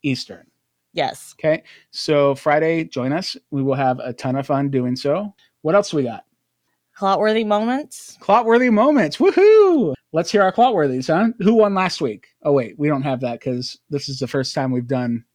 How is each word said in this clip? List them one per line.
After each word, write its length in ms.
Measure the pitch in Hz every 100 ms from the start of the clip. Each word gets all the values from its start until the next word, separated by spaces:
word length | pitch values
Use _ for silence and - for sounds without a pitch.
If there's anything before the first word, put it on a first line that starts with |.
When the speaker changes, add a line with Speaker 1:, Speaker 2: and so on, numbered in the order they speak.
Speaker 1:
Eastern. 440 | 143 123 - 87 _ _ _ _ _
Speaker 2:
Yes. 420 | 170 139 - - -
Speaker 1:
Okay. 240 | 156 156 - - _
So 420 | - - 147 143
Friday, 500 | 131 156 151 160 165
join 280 | 160 131 131
us. 240 | 160 185 - _
We 100 | 143
will 120 | 135
have 260 | 131 131 127
a 120 | 127
ton 220 | 123 131 135
of 100 | 135
fun 240 | 139 139
doing 260 | 135 123 127
so. 380 | 139 170 208 - _ _
What 120 | 156
else 180 | 202 202
we 80 | 151
got? 220 | 120 104 - _ _ _ _ _ _ -
Speaker 2:
Clotworthy 500 | 196 185 214 220 214
moments. 720 | 208 226 262 302 - - -
Speaker 1:
Clotworthy 520 | - 220 226 233 254
moments. 460 | 208 277 285 160 -
Woohoo! 760 | 392 - 415 440 392 320 165 127 _
Let's 200 | 156 175
hear 100 | 208
our 100 | 190
Clotworthies, 540 | 220 254 196 143 127 131
huh? 260 | 165 226 233
Who 100 | 202
won 180 | 226 208
last 260 | 190 185 -
week? 260 | 135 104 _ _
Oh, 80 | 151
wait. 240 | 139 113 -
We 100 | 147
don't 140 | 139
have 180 | 139 131
that 200 | 123 117
'cause 380 | 131 123 127 - -
this 200 | 143 -
is 100 | 131
the 80 | 131
first 260 | 139 127
time 180 | 147 131
we've 140 | 123 120
done 360 | 127 120 117 -